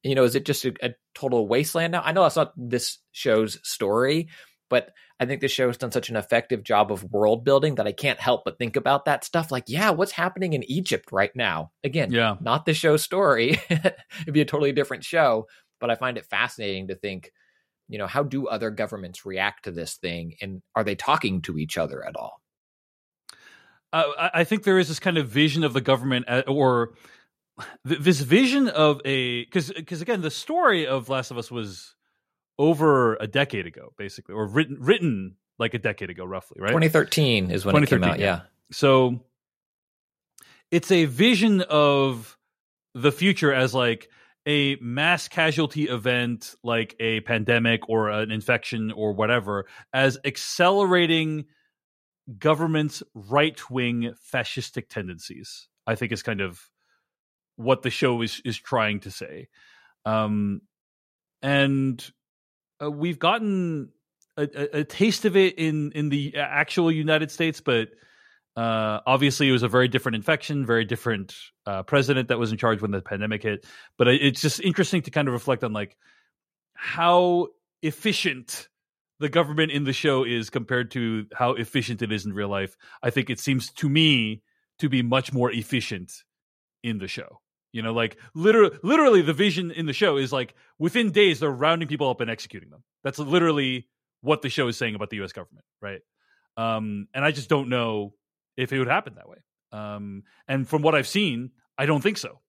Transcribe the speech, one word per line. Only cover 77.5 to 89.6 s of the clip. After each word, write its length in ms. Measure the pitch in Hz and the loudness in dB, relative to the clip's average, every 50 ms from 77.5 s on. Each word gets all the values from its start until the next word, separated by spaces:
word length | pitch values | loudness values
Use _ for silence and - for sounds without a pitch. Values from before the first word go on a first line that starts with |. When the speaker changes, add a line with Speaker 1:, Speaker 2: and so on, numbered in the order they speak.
| _ _ _ _ _ _ | _ _ _ _ _ _
Speaker 2:
efficient 840 | - 156 147 - - 220 196 - - 175 135 127 120 - - - - _ _ _ _ _ _ _ _ _ _ _ | -6 -6 -6 -2 -2 -2 -2 0 -2 -4 -4 -4 -10 -14 -14 -14 -14 _ _ _ _ _ _ _ _ _ _ _
the 80 | 151 143 | -6 0
government 420 | 135 165 165 143 151 156 160 156 | 2 2 0 2 2 0 0 0
in 140 | 139 143 143 | 0 -2 -2
the 80 | 135 | -2
show 320 | 131 - - 151 139 131 127 | -2 0 0 2 2 2 0
is 260 | 117 120 117 110 - | 0 -2 -4 -4 -4
compared 400 | - 127 110 - 127 123 123 120 | -6 -8 -4 -2 -2 -2 -2 -4
to 360 | - 131 117 113 113 110 104 _ | -4 -4 -4 -2 -2 -4 -6 _
how 200 | - - 123 120 | -4 0 0 0
efficient 500 | 120 113 113 - - 139 117 - 120 101 | 0 -2 -6 -2 -2 -4 -2 -2 -6 -6
it 80 | 120 104 | -4 -4
is 160 | 107 104 92 | -4 -6 -6
in 60 | 104 | -6
real 160 | 95 104 101 98 | -6 -6 -6 -4
life. 280 | 101 98 98 92 _ _ _ - - - | -4 -4 -4 -6 _ _ _ -20 -18 -6
I 80 | - 123 | -6 -2
think 200 | - 139 120 - | -2 -2 -4 -4
it 80 | 120 - | -6 -6
seems 320 | - 143 135 123 - - _ | -2 -2 -2 -2 -4 -8 _
to 140 | - - 143 | -4 -4 0
me 540 | 139 160 160 156 143 123 113 107 110 107 _ _ _ _ _ _ _ _ | 2 4 4 4 4 2 0 -4 -6 -10 _ _ _ _ _ _ _ _
to 80 | - 143 | -2 0
be 140 | 131 127 | 0 0
much 300 | 120 117 127 131 127 - | 0 2 0 0 0 -2
more 180 | 139 127 120 123 | -2 0 0 0
efficient 720 | 104 117 104 - 139 127 - - 110 92 90 - - - _ _ _ _ _ _ _ _ _ _ _ _ | -2 -4 -6 -4 -4 -4 -4 -4 -10 -10 -12 -14 -18 -20 _ _ _ _ _ _ _ _ _ _ _ _
in 160 | - 117 113 101 | -8 -6 -6 -6
the 80 | 95 | -8
show. 340 | 90 - - - - - _ _ _ _ _ _ _ | -10 -10 -12 -12 -16 -20 _ _ _ _ _ _ _
You 80 | - 113 | -10 -6
know, 100 | 110 113 113 | -6 -4 0
like, 240 | 117 113 110 - - - - _ | 0 -2 -2 -4 -10 -20 -16 _
liter-, 440 | 156 165 214 233 226 208 170 - - | 2 4 6 8 8 6 6 4 -4
literally 400 | - 190 285 320 302 262 220 185 | 0 2 4 6 6 8 8 6
the 100 | 160 151 | 6 4
vision 380 | 156 135 202 208 151 175 | 2 2 2 2 2 0